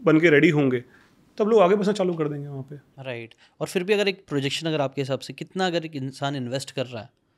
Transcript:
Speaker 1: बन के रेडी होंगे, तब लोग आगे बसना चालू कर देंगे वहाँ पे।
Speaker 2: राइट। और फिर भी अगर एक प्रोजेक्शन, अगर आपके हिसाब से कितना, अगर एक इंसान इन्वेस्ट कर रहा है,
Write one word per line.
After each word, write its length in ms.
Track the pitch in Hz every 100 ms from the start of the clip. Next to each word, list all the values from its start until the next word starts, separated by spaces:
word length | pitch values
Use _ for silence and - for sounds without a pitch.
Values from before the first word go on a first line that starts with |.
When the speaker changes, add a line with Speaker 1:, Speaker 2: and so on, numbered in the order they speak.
Speaker 1:
बन 160 | 180 156
के 100 | 170
रेडी 180 | 147 156
होंगे, 360 | 151 139 123 - _ _ _ _ -
तब 100 | 214
लोग 120 | 226
आगे 140 | 180
बसना 180 | 208 196
चालू 220 | 202 180
कर 140 | 165 151
देंगे 200 | 147 143
वहाँ 140 | 139
पे। 140 | 131 143
Speaker 2:
राइट। 580 | _ - 131 120 113 _ _ -
और 60 | 151
फिर 180 | 190
भी 80 | 180
अगर 160 | 208 202
एक 160 | 190 -
प्रोजेक्शन, 380 | 143 135 - 165
अगर 140 | 156
आपके 220 | 139 143
हिसाब 160 | 135 131
से 140 | -
कितना, 340 | - 160 185 185
अगर 180 | 170
एक 120 | 160 147
इंसान 400 | 135 135 139 143
इन्वेस्ट 340 | 120 135 -
कर 160 | - 127
रहा 160 | 120
है, 80 | - _ _